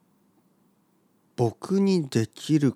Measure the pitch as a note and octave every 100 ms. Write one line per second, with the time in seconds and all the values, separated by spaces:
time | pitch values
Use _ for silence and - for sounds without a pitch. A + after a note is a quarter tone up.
0 | _ _ _ _ _ _ _ _ _ _
1 | _ _ _ - A#2 - - F#3+ G3 F#3
2 | C#3+ A#2 A2+ - - D#3 C#3